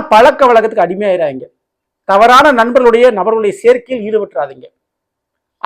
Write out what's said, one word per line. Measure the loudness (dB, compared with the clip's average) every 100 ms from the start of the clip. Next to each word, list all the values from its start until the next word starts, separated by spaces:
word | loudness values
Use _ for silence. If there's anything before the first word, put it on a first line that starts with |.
| 2
பழக்க | 2 2 2 2
வழக்கத்துக்கு | 2 0 -4 -4
அடிமையாயிராங்க, | -4 -4 -4 -4 -8 -18 _ _ _ _ _ -2
தவறான | 2 4 4 4 2
நண்பர்களுடைய, | 0 2 2 2 2 0
நபர்களுடைய | -4 -2 -4 -2
சேர்க்கையில் | 0 0 -2 -12 -10
ஈடுபட்டுறாதீங்க. | -12 -12 -10 -10 -12 -20 _ _ _ _ _ _ _ _ _